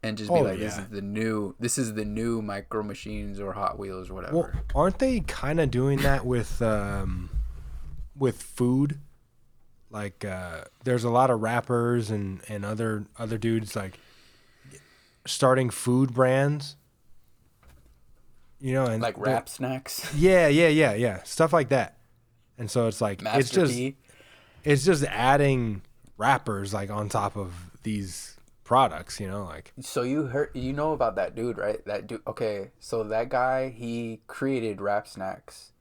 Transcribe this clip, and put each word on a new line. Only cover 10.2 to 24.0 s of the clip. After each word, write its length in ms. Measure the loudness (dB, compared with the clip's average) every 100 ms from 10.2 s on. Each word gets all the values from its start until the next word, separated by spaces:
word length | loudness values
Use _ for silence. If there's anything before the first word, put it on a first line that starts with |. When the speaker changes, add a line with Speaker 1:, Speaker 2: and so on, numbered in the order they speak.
Speaker 2:
uh, 420 | -8 -8 -10 -12 -16 _
there's 200 | -2 0
a 60 | 4
lot 200 | 4 6
of 100 | 4
rappers 720 | 2 -2 0 0 2 2 0
and, 300 | -4 -4 -8 -10
and 160 | -8
other, 420 | -6 -4 -2 -4 -8 -10
other 200 | -6 -2
dudes, 360 | 0 0 -2 -8
like, 240 | -8 -12 -20 -20 _ _ _ _ -20 -20 _ _ _ _ -10
starting 440 | 2 4 6 2
food 440 | -2 2 4 4
brands. 640 | 4 4 4 2 0 -6 -14 _ _ _ -20 _ _ _ _ -20 -20 -20 _ -20 -20 -20 -20 -20 -10
You 140 | -2
know, 120 | 2 2
and 160 | 2
Speaker 1:
Like 140 | -2 0
Speaker 2:
the 60 |
Speaker 1:
Rap 280 | 0 0 -2
Snacks? 640 | -6 -4 -4 -8 -10 -6
<laughs> 20 | 4
Speaker 2:
Yeah, 320 | 6 8 8
yeah, 200 | 8 8
yeah, 260 | 8 6
yeah. 300 | 4 0 0
Stuff 280 | -8 2 4
like 160 | 4 4
that. 280 | 2 2 -6 _ _ _ _ _ -12
And 120 | -4
so 180 | 2 0
it's 140 | 2
like, 200 | -2 -2
Speaker 1:
Master 180 | 0 2
Speaker 2:
it's 100 | 4
just 220 | 4 2
Speaker 1:
P? 260 | 2 -4 -8